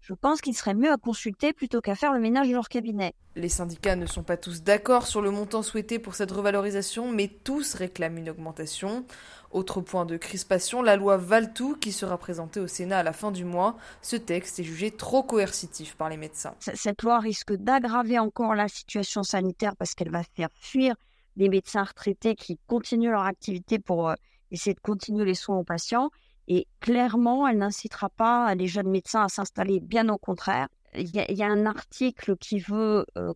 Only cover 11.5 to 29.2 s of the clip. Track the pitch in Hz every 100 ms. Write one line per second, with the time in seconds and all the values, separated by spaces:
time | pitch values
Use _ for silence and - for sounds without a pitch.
11.5 | - 262 302 214 185 190 180 - 170 160
12.5 | 208 175 - 180 190 165 160 214 185 175
13.5 | 175 202 233 - - - 233 226 175 180
14.5 | - 165 160 208 214 - 262 262 226 190
15.5 | - 165 - 156 - 160 156 156 - -
16.5 | - - 208 208 202 226 233 220 202 -
17.5 | 196 208 269 240 240 226 240 214 - 226
18.5 | 214 208 - - 208 190 208 196 196 185
19.5 | 175 208 190 175 - 165 170 170 - 160
20.5 | - - 262 262 233 _ _ _ 190 196
21.5 | 190 - 208 190 - - 190 226 208 -
22.5 | 165 - 240 - 233 233 214 190 185 -
23.5 | 180 - 220 - 170 160 - _ _ _
24.5 | 175 202 185 - 202 - 208 202 185 -
25.5 | 190 175 170 - 233 294 - _ _ -
26.5 | 180 - _ - 247 247 226 233 254 285
27.5 | 214 202 202 - - 196 - 226 240 233
28.5 | 185 185 196 190 190 - 220